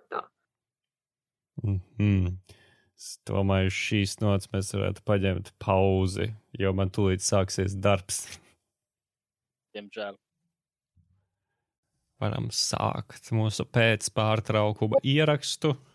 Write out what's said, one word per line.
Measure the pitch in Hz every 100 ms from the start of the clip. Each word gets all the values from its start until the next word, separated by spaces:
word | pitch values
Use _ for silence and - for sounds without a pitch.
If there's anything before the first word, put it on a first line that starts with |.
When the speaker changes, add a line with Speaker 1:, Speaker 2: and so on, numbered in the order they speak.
Speaker 1:
tā. | _ - - _ _ _ _ _ _ _ _ _ _ _ _ -
Speaker 2:
Mhm. | 104 95 - - 104 98 92 92 - - _ _ _ _
Es | - -
domāju, | - 98 98 95 95
šīs | - - 110 98 -
nots | 107 98 -
mēs | 98 101
varētu | 101 98 98
paņemt | - 101 95 92 98 _
pauzi, | - 95 98 95 95 101 110 107 _
jo | - 95
man | 95 98
tūlīt | 107 98 95
sāksies | - 101 92 - 95 98
darbs. | 101 95 - - - - _ _ _ _ _ _ _ _ _ _ _ _ _
Speaker 3:
Diemžēl. | 104 101 110 101 101 _ _ _ _ _ _ _ _ _ _ _ _ _ _ _ _ _ _ _ _
Speaker 2:
Varam | 107 110 113
sākt | - - - 107 - - - -
mūsu | 113 110 - -
pēcpārtraukuma | 120 113 107 - - 107 110 104 107 104 104 107 110
ierakstu. | 135 143 156 147 - - 156 131 -